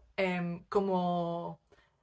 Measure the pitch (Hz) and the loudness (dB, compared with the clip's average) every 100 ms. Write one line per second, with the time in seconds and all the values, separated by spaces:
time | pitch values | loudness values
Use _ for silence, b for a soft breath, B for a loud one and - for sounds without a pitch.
0 | - - 190 180 175 175 - 208 196 185 | -12 -2 0 0 -2 -6 0 0 2 2
1 | 180 175 170 170 170 165 _ b b b | 2 0 -2 -4 -6 -12 _ b b b